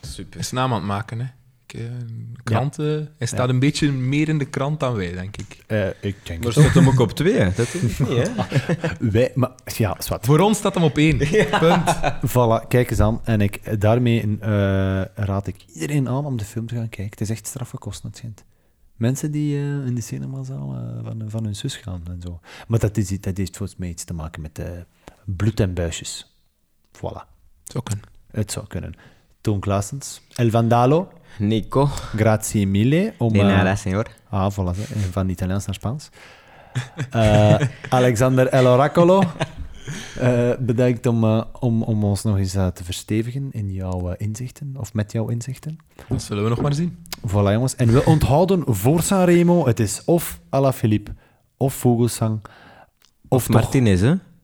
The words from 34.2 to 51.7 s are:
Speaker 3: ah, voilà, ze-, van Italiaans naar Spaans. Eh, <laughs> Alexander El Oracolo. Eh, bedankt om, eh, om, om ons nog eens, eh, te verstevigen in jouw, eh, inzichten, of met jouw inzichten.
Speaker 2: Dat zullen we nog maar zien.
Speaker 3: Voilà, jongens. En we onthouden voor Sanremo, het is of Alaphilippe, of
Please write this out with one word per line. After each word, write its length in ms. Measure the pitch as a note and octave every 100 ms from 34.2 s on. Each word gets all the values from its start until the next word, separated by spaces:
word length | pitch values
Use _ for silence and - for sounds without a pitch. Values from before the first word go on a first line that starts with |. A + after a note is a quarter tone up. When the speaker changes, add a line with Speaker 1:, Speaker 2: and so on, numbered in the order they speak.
| _
Speaker 3:
ah, 200 | G2 F#2+
voilà, 240 | G2 F2+ F#2
ze-, 220 | G#2+ - F#2+
van 180 | F2+ F#2
Italiaans 380 | F2+ F#2 G2 -
naar 80 |
Spaans. 340 | G2 G2+ D3 - - - - - - - - - - C3
Eh, 440 | - A2 G#2 G#2+ G#2+ C#3 -
<laughs> 120 | -
Alexander 580 | B2+ B2+ A2 C3 C3 C3
El 200 | C3+ B2+
Oracolo. 560 | B2 D3 F3 E3+ F#3+ F3 - D#3+ - - - - D3+ - -
Eh, 320 | B2 B2 A#2+ A#2+
bedankt 460 | A#2+ A#2+ B2 A#2 B2
om, 180 | A#2
eh, 180 | A2 A2 - -
om, 220 | B2 A2+
om 220 | A2+ G#2+
ons 180 | G#2 G2+
nog 160 | A2+ G2
eens, 160 | F#2+
eh, 120 | F#2+ F#2
te 180 | -
verstevigen 640 | F2+ F#2+ - G#2+ A2+ B2+ C#3
in 200 | - G2+
jouw, 380 | F#2+ F#2 F#2 F2+
eh, 160 | F2+ G#2+
inzichten, 480 | A2 B2 - C#3+ C3+
of 140 | -
met 180 | G#2+ G#2
jouw 160 | A2+ A2+
inzichten. 480 | A#2+ A#2 C3 - D#3 _ - -
Speaker 2:
Dat 140 | C3
zullen 200 | - G#2
we 60 | A2
nog 120 | A#2+
maar 140 | C#3+
zien. 240 | C#3+ F3 E3+ - - A2
Speaker 3:
Voilà, 40 | G2+ G2+
jongens. 240 | G#2+ B2+ -
En 160 | A#2
we 120 | A#2+
onthouden 580 | - D#3 G2+ C#3 F3+ F#3+ C#3
voor 360 | G#2 A2 E3
Sanremo, 640 | D#3+ G3 F3+ F3 E3+ F3 C3+
het 140 | A2+
is 220 | G#2 -
of 360 | - E3+ - - -
Alaphilippe, 640 | C3+ C3+ C3 A2 G#2 G#2 - _ _ _ _
of 180 | C#3